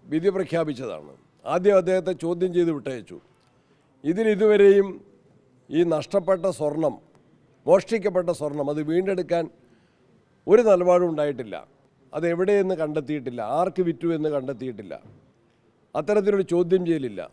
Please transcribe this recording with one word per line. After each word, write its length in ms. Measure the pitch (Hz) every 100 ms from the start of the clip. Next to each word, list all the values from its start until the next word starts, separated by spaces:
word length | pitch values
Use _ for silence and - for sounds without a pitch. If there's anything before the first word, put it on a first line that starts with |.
| -
വിധി 180 | 156 185 190
പ്രഖ്യാപിച്ചതാണ്. 760 | 170 170 156 127 123 82 73 69 _ _ -
ആദ്യം 240 | 185 190 196
അദ്ദേഹത്തെ 320 | 175 185 175 170
ചോദ്യം 280 | 165 175 185 175
ചെയ്ത് 160 | 170 147
വിട്ടയച്ചു. 420 | 117 127 95 90 _ _ _ _ _ _ _ _ 143
ഇതിൽ 140 | 180 220 202
ഇതുവരെയും 520 | 214 208 202 196 196 - - _ _ _ _ _ _ 147
ഈ 20 | 175 156
നഷ്ടപ്പെട്ട 500 | 131 202 175 190 190 -
സ്വർണം, 340 | 151 151 151 113 _ _ _ _ _ _ 147
മോഷ്ടിക്കപ്പെട്ട 640 | 185 - 226 196 180 175 165
സ്വർണം, 280 | 151 147 143
അത് 60 | 147 151
വീണ്ടെടുക്കാൻ 520 | 170 190 185 170 170 165 _ _ _ _ _ _ _ _ _ -
ഒരു 100 | 214 226
നിലപാടും 380 | 185 180 180 180
ഉണ്ടായിട്ടില്ല. 440 | 156 147 131 110 85 - _ _ _ _ 143
അതെവിടെയെന്ന് 580 | 170 170 190 202 190 175
കണ്ടെത്തിയിട്ടില്ല, 580 | 156 151 143 151 127 120 107 143
ആർക്ക് 240 | 185 185 175
വിറ്റു 180 | 165 170 160
എന്ന് 140 | 156 147
കണ്ടെത്തിയിട്ടില്ല. 580 | 131 120 127 107 95 60 104 - _ _ _ _ _ _ _ -
അത്തരത്തിലൊരു 480 | 156 208 196 202 185
ചോദ്യം 280 | 170 175 185 170
ചെയ്യലില്ല. 340 | 160 127 95 82